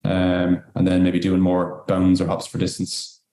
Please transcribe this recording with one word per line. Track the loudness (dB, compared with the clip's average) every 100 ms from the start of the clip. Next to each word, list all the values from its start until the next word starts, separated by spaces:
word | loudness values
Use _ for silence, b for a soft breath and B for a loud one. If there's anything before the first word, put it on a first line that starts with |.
um, | -2 -2 0 0 0 -2 -2
and | -2
then | 0 2
maybe | 2 2
doing | 0 2
more | 2 2 -2 -6 -4
bounds | 2 4 4
or | 2
hops | -4
for | -6 -4
distance. | -4 -4 -8 -8 -12 -18 _